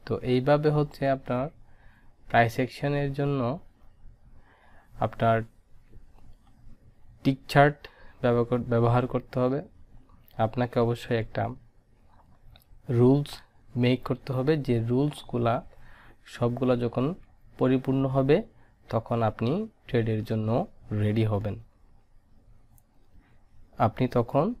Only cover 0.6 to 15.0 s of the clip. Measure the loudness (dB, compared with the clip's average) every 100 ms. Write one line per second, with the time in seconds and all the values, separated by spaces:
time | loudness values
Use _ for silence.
0.6 | 2 0 -2 -2 -2 -2 -4 -4 -4 -10
1.6 | -20 -20 -20 -20 -20 -20 2 4 4 2
2.6 | -4 -2 -2 -2 -2 -2 -2 0 -2 -4
3.6 | -10 _ -20 -20 -20 -20 -20 -20 -20 _
4.6 | -20 -20 -20 -4 -4 0 2 2 -2 -16
5.6 | _ -20 -20 -20 -20 -20 -20 -20 -20 -20
6.6 | -20 -20 -20 -20 -20 -4 -2 -2 0 4
7.6 | 4 2 -16 -20 -20 -4 0 2 0 -2
8.6 | 0 2 4 2 0 -4 -6 -2 -2 -2
9.6 | -6 -20 -20 -20 -20 -20 -20 -2 -2 0
10.6 | -2 0 0 0 -2 -4 -2 -4 -6 -8
11.6 | -18 _ _ _ -20 -20 -20 -20 -20 -20
12.6 | _ -20 -2 4 6 6 0 -10 -20 -20
13.6 | -10 0 2 2 -2 -6 -4 -2 0 0
14.6 | 2 0 2 2